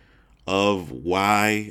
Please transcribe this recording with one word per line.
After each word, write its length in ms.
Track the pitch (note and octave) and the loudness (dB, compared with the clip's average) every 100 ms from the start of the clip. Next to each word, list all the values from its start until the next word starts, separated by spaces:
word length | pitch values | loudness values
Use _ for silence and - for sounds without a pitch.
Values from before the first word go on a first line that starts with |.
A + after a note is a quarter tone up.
| _ _ _ _ - | _ _ _ _ -2
of 440 | G2 G2+ G2 D#2+ | 2 2 0 -6
why 800 | B1+ D#2+ F#2 G2+ G#2 G#2+ G#2+ G#2+ | -10 -4 0 2 2 2 0 -6